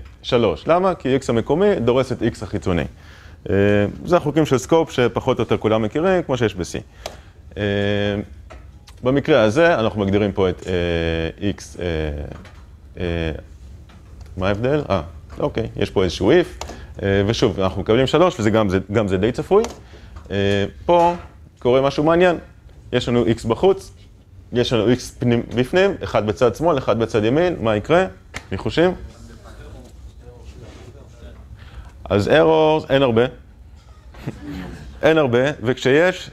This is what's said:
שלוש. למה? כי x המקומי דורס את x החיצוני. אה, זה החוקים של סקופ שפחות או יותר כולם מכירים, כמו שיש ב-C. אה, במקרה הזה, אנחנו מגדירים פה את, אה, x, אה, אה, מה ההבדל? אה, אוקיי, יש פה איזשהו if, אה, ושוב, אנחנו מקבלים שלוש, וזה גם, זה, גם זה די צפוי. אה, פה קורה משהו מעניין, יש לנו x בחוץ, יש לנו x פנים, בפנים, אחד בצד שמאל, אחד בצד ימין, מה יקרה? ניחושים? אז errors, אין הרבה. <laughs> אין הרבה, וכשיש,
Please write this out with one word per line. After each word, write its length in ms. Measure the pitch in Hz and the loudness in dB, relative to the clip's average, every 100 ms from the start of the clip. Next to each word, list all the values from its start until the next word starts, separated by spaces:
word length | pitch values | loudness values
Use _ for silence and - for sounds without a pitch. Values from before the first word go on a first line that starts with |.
| - - | -12 -16
שלוש. 460 | - 127 110 78 - | -2 2 2 0 0
למה? 260 | 170 190 | 2 2
כי 220 | 175 131 131 | 0 0 0
x 40 | 135 | 0
המקומי 460 | 117 110 156 208 180 | -2 0 2 2 2
דורס 320 | 120 123 123 | 2 2 0
את 100 | 117 | -2
x 200 | 117 - | -4 -4
החיצוני. 420 | 104 104 - 85 69 - - - - - - | -6 -6 -2 -2 -2 -8 -20 -20 -20 -14 -2
אה, 40 | 98 101 104 101 - | 2 4 4 0 -4
זה 120 | - 170 | 0 0
החוקים 300 | 147 143 147 | 2 0 2
של 120 | 127 | 0
סקופ 320 | - 165 160 | 2 2 2
שפחות 480 | - 120 120 - 123 | 0 0 0 0 0
או 40 | |
יותר 140 | 113 107 | 0 0
כולם 260 | 110 110 | 2 0
מכירים, 400 | 110 147 185 185 | 0 0 0 0
כמו 140 | 160 127 | 0 0
שיש 180 | 113 | -2
ב-C. 260 | 95 85 - - - - - - - - - | -2 -8 -8 -12 -14 -16 -16 -20 -20 -16 -6
אה, 60 | 104 101 101 104 104 101 - - - - - - - - | -2 0 0 0 -2 -4 -8 -14 -20 -20 -20 -20 -20 -6
במקרה 400 | 127 139 131 143 | -2 0 4 4
הזה, 380 | 110 117 170 151 | 4 4 4 4
אנחנו 200 | 110 107 | 0 0
מגדירים 320 | 98 101 104 | 0 2 2
פה 160 | 95 92 | 2 0
את, 180 | - - | -2 -4
אה, 840 | 90 87 85 82 82 82 - 101 | -2 0 0 -2 -2 -4 -4 -6
x, 300 | 87 - - | -6 -10 -8
אה, 40 | 87 80 78 73 73 - - - - - - - | -6 -4 -4 -6 -10 -14 -18 -20 -20 -20 -18 -8
אה, 320 | 90 85 80 - - - - - - - - - - - | -6 -4 -4 -6 -12 -20 -20 -20 -20 -20 -20 -20 -16 -4
מה 120 | 92 | -2
ההבדל? 340 | 101 123 151 - | 0 0 -2 -2
אה, 120 | 92 76 - - - | -4 -4 -14 -16 -6
אוקיי, 300 | - - 110 - | -4 -4 -6 -4
יש 140 | 101 | -4
פה 140 | 101 | 0
איזשהו 280 | 92 - 98 | 0 0 2
if, 320 | 175 170 - - - - - | 4 2 -4 -14 -14 -16 -6
אה, 200 | 101 98 101 | 0 2 2
ושוב, 340 | 113 120 98 | 2 0 2
אנחנו 200 | 92 98 | -2 0
מקבלים 260 | 90 113 131 | 2 2 4
שלוש, 340 | 156 180 165 | 4 2 2
וזה 100 | 107 | 2
גם, 180 | 107 104 | 2 2
זה, 100 | 95 - | 0 0
גם 160 | 104 101 | -2 0
זה 80 | 92 | 0
די 160 | 107 | 0
צפוי. 300 | 123 151 202 226 - - - - - - | -2 0 0 0 -6 -20 -20 -20 -18 -8
אה, 340 | 98 98 101 98 - - | -2 0 0 -2 -4 2
פה 280 | 175 170 175 - - - - | 4 4 0 -8 -20 -20 -4
קורה 220 | 123 131 | 2 2
משהו 240 | 139 143 | 2 2
מעניין, 340 | 151 170 180 156 - - - - - | 2 4 4 2 -6 -20 -20 -20 -4
יש 160 | 123 127 | -2 0
לנו 160 | 120 104 | 2 2
x 220 | 117 113 | 0 -2
בחוץ, 440 | 113 185 190 - - - - - - - | 2 2 2 -4 -20 -20 -20 -20 -20 -6
יש 200 | 123 120 | -2 0
לנו 200 | 117 104 | 2 2
x 260 | 127 - - | 0 -2 -4
פנים, 240 | 123 117 - 110 | 0 0 -2 -4
בפנים, 380 | 131 180 196 160 | 0 2 2 0
אחד 220 | - 113 107 | -2 -2 -2
בצד 280 | 101 123 | 0 0
שמאל, 240 | - 160 143 | 2 0 0
אחד 200 | - 110 | 0 -2
בצד 260 | 110 117 | 0 0
ימין, 320 | 107 143 180 - | 0 2 0 -2
מה 160 | 110 104 | -2 -2
יקרה? 300 | 101 165 185 - - - - | 2 0 0 -6 -18 -18 -10
ניחושים? 420 | 98 113 147 180 180 - - - - - - - - - - - - - - - - - - - - - - - - - - - - - - | -8 -4 0 2 0 -10 -18 -20 -20 -20 -20 -18 -20 -20 -20 -20 -20 -20 -20 -20 -20 -20 -20 -20 -20 -20 -20 -20 -20 -20 -20 -18 -18 -18 -14
אז 240 | - 98 98 | -2 0 4
errors, 580 | 147 160 160 156 156 - | 4 4 4 4 2 2
אין 120 | 135 | 2
הרבה. 200 | 135 - 240 - - - - - - - - - - | 4 4 2 -2 -20 -20 -20 -20 -20 -20 -20 -16 -14
<laughs> 760 | - 98 95 90 - - - | -12 -12 -12 -12 -14 -18 0
אין 160 | 151 160 | 2 4
הרבה, 200 | 139 120 135 147 | 4 2 0 -2
וכשיש, 680 | 113 127 131 143 180 180 - | -4 0 2 4 2 0 -8